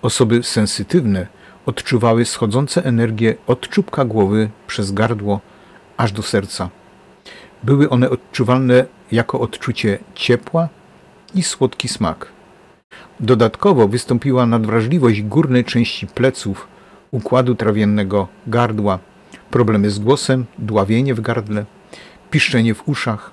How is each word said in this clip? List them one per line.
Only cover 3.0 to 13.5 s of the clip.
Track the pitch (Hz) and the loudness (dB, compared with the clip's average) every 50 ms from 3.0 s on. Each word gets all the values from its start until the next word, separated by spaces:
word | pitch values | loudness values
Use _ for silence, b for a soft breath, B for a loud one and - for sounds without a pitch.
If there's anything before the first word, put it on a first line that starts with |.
| 117 113 110 107 113 110 110 - - - | 0 0 0 0 0 0 0 -2 -2 -2
od | 123 131 - - | -2 -2 -2 -2
czubka | - - 196 - - - 135 | -2 -2 -2 -2 -2 -2 -2
głowy | 117 107 113 101 95 104 110 110 107 107 - - - | 0 2 2 2 4 4 2 0 0 -4 -12 -16 -12
przez | - - 104 95 | -6 -6 -6 -4
gardło | 98 98 110 113 117 107 101 104 104 107 - B B B B B B B B B - - | 0 0 0 0 0 -2 -2 -2 -4 -4 -4 B B B B B B B B B -6 -4
aż | 113 110 | -4 -2
do | 98 107 | -2 -4
serca. | 104 - - 104 101 98 - - 95 92 - - - - - _ - - - _ B B B B B B B B - | -6 -2 0 0 0 0 -2 -8 -8 -8 -10 -16 -20 -20 -20 _ -20 -20 -20 _ B B B B B B B B 0
Były | 113 139 139 143 147 | 0 4 4 4 4
one | 120 123 127 131 | 4 2 2 2
odczuwalne | 127 123 - - - - 127 107 127 127 131 123 123 127 131 - - - - - | 0 -4 -6 -10 -4 -2 0 2 2 2 4 4 4 4 4 2 -6 -20 -10 -2
jako | - 113 117 - - - | -2 -2 0 0 -2 -4
odczucie | 120 113 - - - - 113 - - 107 98 95 - - - | -4 -4 -6 -8 -8 -6 -6 -2 0 -2 -2 -2 -6 -18 -12
ciepła, | - - - 123 120 - - - 165 165 156 - - - - - - - - _ - - - - | -8 0 0 0 0 0 -4 -2 -2 -2 -2 -6 -14 -20 -20 -20 -20 -20 -20 _ -20 -20 -6 -4
i | 190 170 | -4 -2
słodki | - - - 135 127 - - - 123 | -2 -2 -2 -2 -2 -2 -4 -8 -8
smak. | - - 107 82 - - - - - - - - - _ - - - _ _ _ B B B B - - | -6 -4 -4 -4 -4 -6 -12 -18 -18 -20 -20 -20 -20 _ -20 -20 -20 _ _ _ B B B B -12 -8
Dodatkowo | - 110 127 107 113 110 | 0 2 2 4 4 0